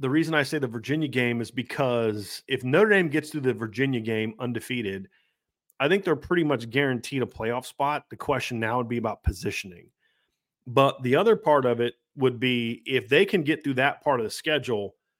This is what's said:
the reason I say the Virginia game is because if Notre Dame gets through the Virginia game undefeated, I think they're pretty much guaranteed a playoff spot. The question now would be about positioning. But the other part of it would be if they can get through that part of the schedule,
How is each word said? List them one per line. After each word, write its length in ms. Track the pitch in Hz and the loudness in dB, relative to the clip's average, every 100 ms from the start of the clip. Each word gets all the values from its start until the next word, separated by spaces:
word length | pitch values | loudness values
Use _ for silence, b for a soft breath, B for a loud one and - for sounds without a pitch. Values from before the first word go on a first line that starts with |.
the 100 | 131 | 0
reason 240 | 151 160 | 2 2
I 80 | 156 | 2
say 160 | 139 156 | 0 0
the 80 | 127 | -2
Virginia 400 | 117 110 151 147 | -4 -4 -2 -2
game 340 | 123 123 117 | 0 0 0
is 120 | 113 | -4
because 920 | 127 120 - 135 120 113 107 98 - - | -6 -6 -2 0 2 0 -2 -6 -12 -6
if 160 | 127 | -4
Notre 260 | 127 151 214 | 2 4 6
Dame 180 | 196 165 | 6 4
gets 220 | 147 151 | 0 -4
through 120 | 156 | -2
the 120 | 127 | 0
Virginia 460 | 110 113 104 139 123 | 0 -2 -2 -2 -2
game 340 | 110 110 110 110 | -2 -2 -2 -4
undefeated, 680 | 123 117 - 127 104 98 95 _ _ _ _ _ _ - | -6 -6 -6 -6 -4 -6 -10 _ _ _ _ _ _ -2
I 80 | 139 | 0
think 160 | 196 | 2
they're 140 | 190 147 | 0 -2
pretty 260 | - 180 | 0 0
much 260 | 151 131 117 | 2 0 0
guaranteed 540 | 127 143 123 - 135 | 0 0 0 -4 -4
a 40 | 117 | -4
playoff 380 | - 113 120 | -4 -4 -4
spot. 420 | - - 143 147 - | -6 -4 -2 -2 -6
The 60 | 107 | -8
question 420 | - 139 - 120 | -2 -2 -2 -2
now 200 | 110 123 | 0 0
would 100 | 117 | 0
be 80 | 120 | -2
about 260 | 117 101 | -2 -2
positioning. 680 | - 90 104 - 95 87 - _ _ _ _ _ _ _ - | -4 -4 -4 -6 -10 -14 -20 _ _ _ _ _ _ _ -2
But 340 | 123 135 - | 4 4 2
the 100 | 127 | 0
other 220 | 139 214 214 | 2 4 4
part 280 | 160 147 | 4 4
of 160 | 123 120 | 4 2
it 140 | 120 - _ - | 0 -4 _ 0
would 240 | 131 123 | 0 2
be 420 | 127 120 117 117 - | 0 0 -2 -6 -2
if 220 | 131 110 | -2 4
they 160 | 147 | 4
can 200 | 196 190 | 4 2
get 180 | 143 160 | 0 -2
through 120 | 143 | 0
that 280 | 131 139 - | 2 2 0
part 160 | 151 127 | 0 0
of 60 | |
the 60 | 107 | -2
schedule, 640 | - 160 151 127 107 98 - _ _ | -6 -2 -2 0 -4 -4 -12 _ _